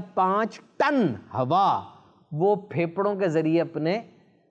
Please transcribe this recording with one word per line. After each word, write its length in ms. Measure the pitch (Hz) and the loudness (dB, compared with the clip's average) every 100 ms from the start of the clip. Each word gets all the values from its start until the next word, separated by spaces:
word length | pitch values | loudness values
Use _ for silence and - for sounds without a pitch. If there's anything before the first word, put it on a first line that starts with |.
| - | 0
پانچ 480 | - 185 202 220 - - - | 0 2 2 -2 -6 -10 -2
ٹن 360 | 277 285 185 101 - | 2 2 2 -2 -8
ہوا 500 | 127 127 175 190 110 - - _ _ - | -4 0 2 2 0 -4 -18 _ _ -10
وہ 240 | 151 190 208 | 0 2 0
پھیپھڑوں 600 | 196 135 170 170 202 196 | -2 -4 -2 -2 -2 0
کے 120 | 190 | 0
ذریعے 340 | 156 156 165 | 0 2 2
اپنے، 400 | 151 151 156 214 226 - _ _ _ | 0 -2 -2 -4 -6 -20 _ _ _